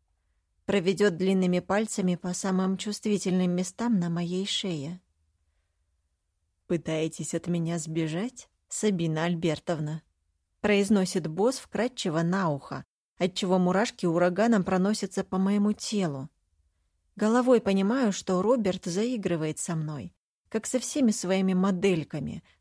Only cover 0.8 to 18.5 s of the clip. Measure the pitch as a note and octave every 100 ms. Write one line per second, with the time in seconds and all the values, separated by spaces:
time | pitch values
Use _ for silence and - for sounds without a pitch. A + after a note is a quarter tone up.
0.8 | F3 F#3+ G#3 E3 F#3+ F#3+ F3+ F3+ F3 G3
1.8 | A3 - F#3 F3 F3+ F3+ G3 F#3 F#3+ F#3+
2.8 | G#3+ G#3 G#3+ G3+ F#3+ F#3 F3+ F3+ F3+ -
3.8 | A#3+ G#3 E3+ E3+ F3 F3+ G3+ - G3 D#3+
4.8 | C#3 F3+ _ _ _ _ _ _ _ _
5.8 | _ _ _ _ _ _ _ _ - F3
6.8 | - D#3+ D#3+ - D#3 E3+ E3 F3 E3 E3+
7.8 | D#3+ D#3+ D#3+ E3 A#3+ - - _ - -
8.8 | G#3+ F#3 E3 D#3 E3+ E3+ E3+ D3+ - D#3
9.8 | D3+ D#3+ _ _ _ _ _ _ G#3 G3+
10.8 | G3+ G#3 F#3 F#3+ D#3+ D#3+ A3+ C4+ - G3
11.8 | A#3+ - F#3 D#3 E3+ F#3+ F3 C#3+ - C#3
12.8 | - _ _ - F#3 - F#3 F#3 F3+ F#3
13.8 | A#3 - F3+ E3 F3 F3 A3+ A3 F3+ F#3
14.8 | G3 G#3+ G3 - F#3 F#3 F#3+ G#3 G#3 G#3+
15.8 | - G#3 F3 C#3 D3+ _ _ _ _ _
16.8 | _ _ _ - G#3+ A#3 B3 A#3+ G3 G3
17.8 | G3 C4 A#3 F#3+ - F3+ G#3